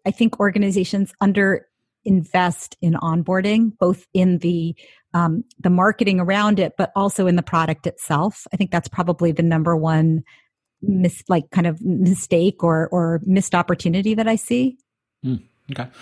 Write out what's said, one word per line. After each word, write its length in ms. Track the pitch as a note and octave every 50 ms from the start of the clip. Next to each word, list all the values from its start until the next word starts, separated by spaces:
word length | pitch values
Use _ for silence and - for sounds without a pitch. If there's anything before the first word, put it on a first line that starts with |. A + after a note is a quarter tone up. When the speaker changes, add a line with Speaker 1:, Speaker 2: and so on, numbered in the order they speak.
| -
Speaker 1:
I 40 | G3
think 280 | G3 - A#3 A3+ - -
organizations 760 | G3+ G3+ F3 G#3 G3+ G3 F#3 G3 F#3 - - G3 G3 - - -
under 460 | G3+ G3 F#3 G3+ G3 G3 F#3+ - - _ _ _ _ _ _ _ -
invest 720 | G#3+ F#3+ F#3 D#3+ - - F#3 F3+ F3 E3+ - - - - -
in 140 | - E3+ E3
onboarding, 840 | - - E3 D#3+ F3 D#3+ F3+ F#3 F#3 F#3 G#3 G#3 A3+ A3+ A3 G3+ -
both 280 | F#3 F3+ F#3 - - _ -
in 240 | G3 F3+ F#3 F3+ E3+
the, 360 | - E3+ F3 E3+ E3 E3+ E3 _ - - - _ _ _ -
um, 300 | F3 E3+ E3 D#3+ F#3 - _ _ _
the 120 | - F3+
marketing 500 | F3+ F3 F#3 G#3 G#3 - G#3+ G3+ F#3+ F#3
around 400 | F3+ F3 F#3+ G3+ G#3 G#3+ G#3+ F#3+
it, 140 | F#3 - - -
but 140 | G3 - -
also 320 | G3 G3 G3+ - - F#3+
in 100 | F#3 F3
the 60 | F3 E3+
product 440 | - - E3 E3 D#3+ D#3+ - -
itself. 600 | E3 - - - - D#3 C#3+ E3 G#3+ - - - - -
I 40 |
think 140 | F3+ G3+ F3+
that's 180 | - E3+ - -
probably 440 | - - F3+ F3 E3+ - F3 E3+ D3+
the 100 | D3 E3
number 340 | E3 E3 D#3+ D#3 E3+ E3+
one 460 | D#3+ D#3 D#3+ D#3+ D#3+ D#3 D#3+ D#3+ D#3+ - _ - _ _ _ _ _ _ _ _ -
mis-, 440 | - - G3 F#3 F#3 F3 - - - -
like, 220 | F#3 E3 D3 -
kind 160 | - F#3 E3+
of 140 | E3+ D#3+ E3 -
mistake 800 | F#3 F3 - - F3 F#3+ F#3 - - F3+ E3+ F3 G3 - - F3
or, 260 | E3+ E3 D#3+ E3 - -
or 280 | F3+ E3+ E3 E3 D#3+ -
missed 300 | F#3+ F#3 G3 G3+ - -
opportunity 600 | F3 E3+ - F3+ - - F3 E3 F#3+ G3 A3 A3
that 140 | G#3+ A3 A3+
I 80 | A3+
see. 420 | A3 - - A#3+ B3 C4 C4 B3+ _ _ _ _ _ _ _ _ _ -
Speaker 2:
Hmm. 140 | C3 B2+ - - _ _ _ _ -
Okay. 160 | C3+ - B2+ B2+ _ -